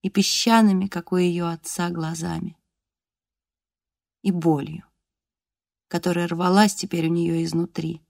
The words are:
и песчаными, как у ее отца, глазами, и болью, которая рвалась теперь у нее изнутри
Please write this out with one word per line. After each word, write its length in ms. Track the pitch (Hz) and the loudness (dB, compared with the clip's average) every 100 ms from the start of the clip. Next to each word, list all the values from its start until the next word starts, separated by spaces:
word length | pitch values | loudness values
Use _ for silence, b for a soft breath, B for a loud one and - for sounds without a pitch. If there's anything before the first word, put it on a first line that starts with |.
и 80 | 196 | 0
песчаными, 760 | - 196 - 233 226 220 185 196 | 0 0 0 4 6 6 4 -2
как 240 | - 170 | -6 -2
у 40 | 185 | 0
ее 320 | 180 175 170 | 2 0 -4
отца, 420 | 165 - - 175 | -6 -10 -6 -4
глазами, 680 | 170 160 165 170 165 175 - _ _ _ _ _ _ _ _ _ _ _ _ _ _ _ _ | -4 -6 -6 -6 -6 -8 -14 _ _ _ _ _ _ _ _ _ _ _ _ _ _ _ _
и 100 | 202 | -2
болью, 520 | 175 165 151 147 160 - _ _ _ _ _ _ _ _ _ _ | 0 2 0 -2 -12 -18 _ _ _ _ _ _ _ _ _ _
которая 400 | 175 180 175 175 | -4 -2 -2 -2
рвалась 480 | 170 180 190 214 - | 0 2 6 4 2
теперь 320 | 185 170 165 | -6 -4 -2
у 40 | |
нее 300 | 170 170 165 | 0 0 -2
изнутри 580 | 165 165 170 - 165 165 | -2 -2 -4 -6 -8 -10